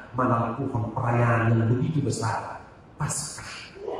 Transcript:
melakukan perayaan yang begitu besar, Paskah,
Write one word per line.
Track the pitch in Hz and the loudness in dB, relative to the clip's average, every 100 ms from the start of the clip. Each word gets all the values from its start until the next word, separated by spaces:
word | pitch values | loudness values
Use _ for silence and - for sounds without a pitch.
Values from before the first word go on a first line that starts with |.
| - | -6
melakukan | 123 120 117 113 117 139 113 107 | 0 2 2 0 -2 -2 -2 -2
perayaan | - 117 120 117 113 113 | -2 2 4 4 4 4
yang | 113 113 | 4 4
begitu | 123 160 147 117 | 2 2 0 0
besar, | 110 110 - - - - - - - | 0 -2 -2 -6 -12 -16 -20 -16 -6
Paskah, | 151 - - - - - - - - | -4 -4 -6 -10 -12 -14 -14 -12 -8